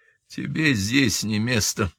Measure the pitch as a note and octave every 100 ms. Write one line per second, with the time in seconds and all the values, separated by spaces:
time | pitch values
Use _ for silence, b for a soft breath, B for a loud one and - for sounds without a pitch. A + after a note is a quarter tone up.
0 | _ _ _ - - C#3+ D#3 A#2 G2 C3+
1 | B2+ - G#2 G#2+ A2+ A#2+ - - G2